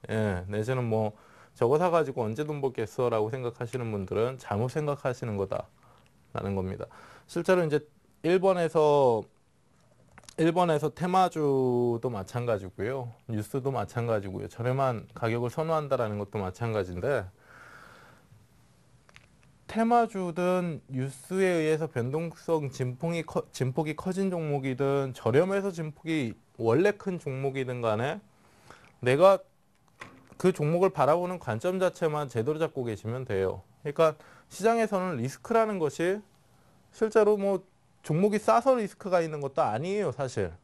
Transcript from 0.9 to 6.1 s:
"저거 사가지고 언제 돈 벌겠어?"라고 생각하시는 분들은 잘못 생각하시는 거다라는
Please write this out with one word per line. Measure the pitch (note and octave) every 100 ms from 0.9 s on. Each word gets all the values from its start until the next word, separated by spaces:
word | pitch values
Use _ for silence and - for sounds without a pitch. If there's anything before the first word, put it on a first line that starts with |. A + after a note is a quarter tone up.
| A2 G#2+ - - - - -
"저거 | A#2 D3+
사가지고 | F3 E3+ C#3 B2
언제 | A2+ A#2+
돈 | D3+ D3
벌겠어?"라고 | C3+ A#2+ A2 - B2 A2+ G#2+
생각하시는 | C3 A#2+ - A#2+ B2+ A#2
분들은 | G#2 F#2+ F#2 A#2+ C3
잘못 | - G#2 B2+
생각하시는 | D#3 D3+ C#3+ C#3 B2 A#2+ G2+
거다라는 | F#2+ - - _ _ - _